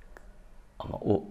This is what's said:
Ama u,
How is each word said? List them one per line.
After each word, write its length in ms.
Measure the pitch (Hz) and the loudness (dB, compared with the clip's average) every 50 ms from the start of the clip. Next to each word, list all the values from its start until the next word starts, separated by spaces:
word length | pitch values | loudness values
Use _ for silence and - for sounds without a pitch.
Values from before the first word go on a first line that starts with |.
| - - - - - - - - - - - - - - - - | -16 -16 -16 -14 -16 -16 -16 -16 -18 -16 -16 -18 -18 -18 -12 -8
Ama 180 | - - - - | -4 -4 -2 0
u, 200 | - - 101 - - - | 4 6 6 6 6 0